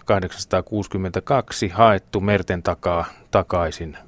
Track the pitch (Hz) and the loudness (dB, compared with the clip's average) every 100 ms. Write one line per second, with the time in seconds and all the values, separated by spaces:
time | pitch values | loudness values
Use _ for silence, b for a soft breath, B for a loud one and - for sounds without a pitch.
0 | - 98 92 - - 92 - 107 98 98 | 0 0 0 -8 -2 -2 0 -4 -4 -4
1 | 92 92 - 135 - - 98 87 113 98 | -4 -4 0 0 0 -4 -4 4 6 6
2 | - 104 101 101 90 90 90 85 92 87 | 0 -2 2 0 0 -2 -2 -2 -2 -2
3 | 82 B B 101 90 90 82 - 82 - | -4 B B 0 2 -2 -2 -4 -12 -12